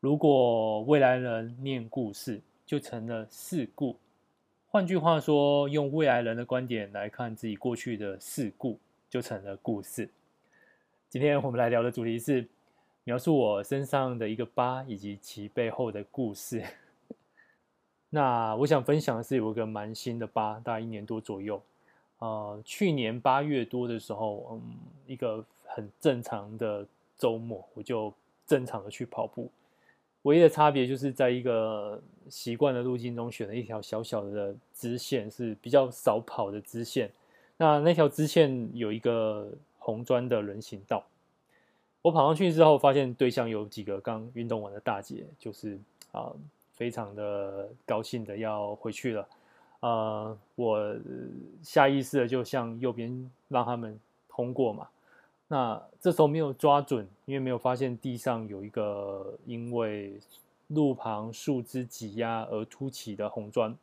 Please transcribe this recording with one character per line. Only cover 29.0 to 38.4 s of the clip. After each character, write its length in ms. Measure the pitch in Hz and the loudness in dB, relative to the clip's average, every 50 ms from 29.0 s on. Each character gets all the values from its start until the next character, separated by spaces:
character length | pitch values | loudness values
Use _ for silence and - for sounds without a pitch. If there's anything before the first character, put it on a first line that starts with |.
| 127 | -12
跑 220 | 120 - 120 113 | -10 -6 -6 -6
步。 240 | 110 - - 120 123 _ _ _ _ _ _ _ _ _ _ _ _ _ _ _ | -6 -6 -10 -12 -12 _ _ _ _ _ _ _ _ _ _ _ _ _ _ _
唯 120 | 143 147 | 6 8
一 40 | 165 175 | 10 10
的 40 | 156 | 10
差 200 | 147 156 151 151 | 8 8 6 6
别 160 | 143 139 127 | 6 4 2
就 120 | 123 135 131 | 2 0 -2
是 120 | 131 143 | -2 -4
在 200 | 127 - 135 123 | 2 4 4 4
一 120 | 123 123 120 | 4 2 0
个 560 | 127 117 113 110 110 110 104 104 104 104 113 - - - _ _ 143 | 0 2 2 2 0 -2 -4 -6 -8 -8 -10 -14 -18 -20 _ _ -18
习 260 | - - - 120 117 | -16 -10 -8 -6 -2
惯 200 | 117 147 143 131 | 2 2 2 2
的 80 | 123 123 | 2 -2
路 120 | 127 123 | -2 -2
径 220 | 123 117 123 120 | -4 -4 -6 -6
中 160 | 117 117 120 110 | -6 -6 -8 -6
选 160 | - 113 98 | -8 -8 -6
了 60 | 104 | -6
一 80 | 123 120 | -8 -6
条 180 | 107 113 107 | -6 -8 -10
小 220 | 107 - - 107 113 | -8 -6 -6 -6 -4
小 200 | - - 110 101 | -4 -4 -4 -4
的 320 | 101 101 104 101 98 101 120 _ _ _ | -4 -4 -4 -4 -4 -6 -10 _ _ _
支 240 | - - 120 120 123 | -10 -6 -6 -6 -6
线， 320 | - - - 123 101 110 | -4 -2 -2 -2 -4 -4
是 260 | - - 123 113 107 - _ | -8 -6 -6 -6 -6 -8 _
比 80 | 120 | 6
较 200 | 120 143 135 123 | 6 6 6 6
少 300 | 113 - - - 107 110 | -2 0 2 2 2 2
跑 300 | 113 - - - 113 101 | 0 -6 -6 -4 -4 -4
的 100 | 101 104 | -4 -8
支 240 | 101 - - 113 117 | -10 -8 -8 -8 -8
线。 260 | - - 135 113 101 _ _ _ _ _ _ _ _ _ | -4 -2 -2 -2 -2 _ _ _ _ _ _ _ _ _
那， 240 | _ 165 156 151 147 | _ 4 6 6 6
那 140 | 147 165 175 | 6 4 6
条 120 | 160 160 | 6 6
支 200 | 143 - - 156 | 4 4 0 -2
线 420 | 151 - 170 | 2 6 6